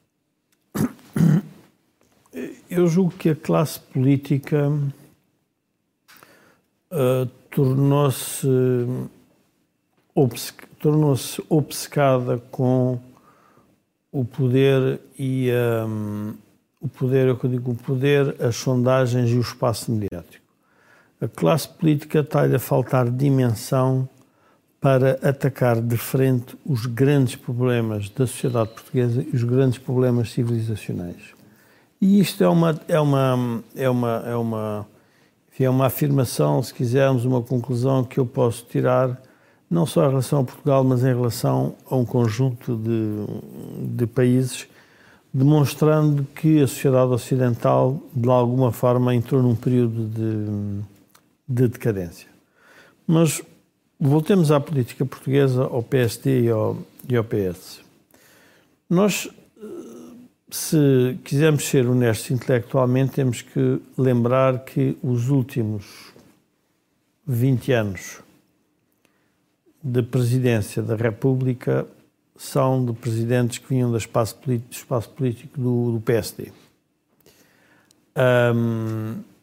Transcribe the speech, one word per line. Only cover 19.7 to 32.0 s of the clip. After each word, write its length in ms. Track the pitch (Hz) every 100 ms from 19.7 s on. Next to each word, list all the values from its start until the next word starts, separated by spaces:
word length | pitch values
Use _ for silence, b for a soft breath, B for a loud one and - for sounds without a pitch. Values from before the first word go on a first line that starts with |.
| 110 -
mediático. 500 | 110 98 87 - - _ _ b b b b b b
A 80 | 113
classe 400 | - 165 156 -
política 500 | - 160 147 - 156
está-lhe 380 | 139 147 139 135
a 20 |
faltar 500 | - 139 120 127 120
dimensão 1000 | 123 143 131 123 104 - 135 131 131 131 _ b b b b b _
para 320 | 139 131 131 131
atacar 580 | 151 135 135 - 123 113
de 160 | 117 117
frente 600 | - 131 135 123 - - -
os 200 | 117 123
grandes 500 | 113 135 143 123 -
problemas 720 | - 123 127 120 113 104 101
da 160 | - 120
sociedade 440 | - 139 120 107
portuguesa 520 | - - 127 120 120
e 140 | - 123
os 80 |
grandes 340 | 120 127 131 120
problemas 540 | - 127 127 120 110
civilizacionais. 920 | - 120 117 110 101 - 101 87 - - - b b b b b b